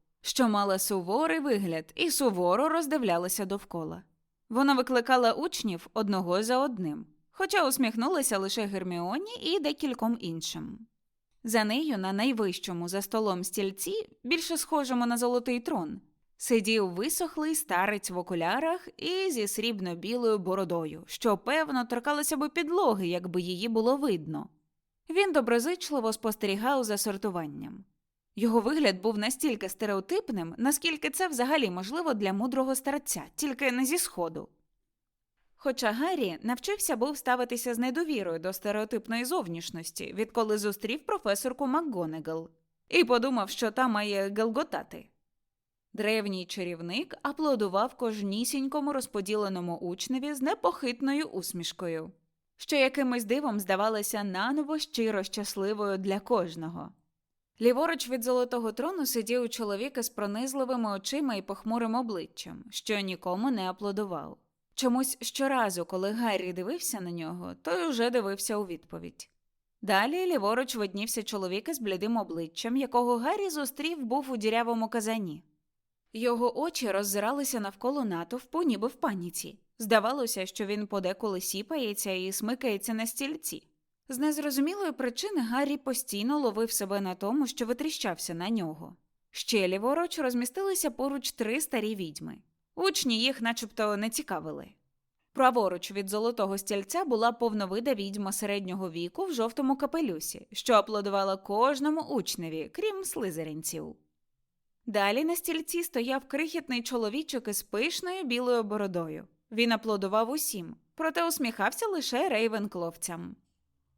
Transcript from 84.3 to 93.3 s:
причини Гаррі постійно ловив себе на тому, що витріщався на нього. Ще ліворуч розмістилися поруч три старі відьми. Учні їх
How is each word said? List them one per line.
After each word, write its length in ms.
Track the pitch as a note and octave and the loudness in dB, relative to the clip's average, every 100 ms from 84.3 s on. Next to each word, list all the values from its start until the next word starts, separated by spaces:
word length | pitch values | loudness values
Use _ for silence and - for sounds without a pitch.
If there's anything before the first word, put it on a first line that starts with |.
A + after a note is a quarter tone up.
| D4 D4 C4+ C#4+ G4+ F#4+ | 2 0 2 0 0 -2
причини 500 | B3 C4 B3 G4+ F#4+ | 0 -2 -2 -2 0
Гаррі 360 | A3+ B3 C#4+ C#4+ | 0 2 0 0
постійно 640 | C#4 B3 - G3+ A3 D4 | -2 -4 -2 -2 0 2
ловив 320 | B3+ G#3 A3+ | 2 2 0
себе 300 | - G3 G3+ | 0 0 -2
на 140 | G3 F3+ | -2 -2
тому, 320 | G3 C4+ B3+ | 0 2 0
що 180 | - A3+ | 0 -2
витріщався 680 | A#3+ D4+ - A3 F3 - | -2 -2 -2 -4 -4 -4
на 160 | E3+ F#3 | -4 -2
нього. 460 | A3+ D#3+ D#3 E3 - _ _ _ | 0 -2 -6 -14 -18 _ _ _
Ще 360 | - - A3 F#3 | -10 0 2 4
ліворуч 520 | F#3+ A3+ D4+ F4 D#4+ | 2 2 2 0 0
розмістилися 720 | C4 B3 A#3+ - G4 F#4 D#4 | 0 0 -2 -2 0 2 0
поруч 400 | A#3 C4+ C#4 - | 0 -2 -2 -4
три 300 | - A3 B3+ | -2 -2 0
старі 340 | D#4 B3 G#3+ G#3+ | 0 -2 -2 -2
відьми. 420 | E3+ D3+ D#3+ - _ _ _ - | -6 -8 -12 -12 _ _ _ 0
Учні 440 | F#4 - C4+ A3+ | 2 4 2 4
їх 220 | B3 | 2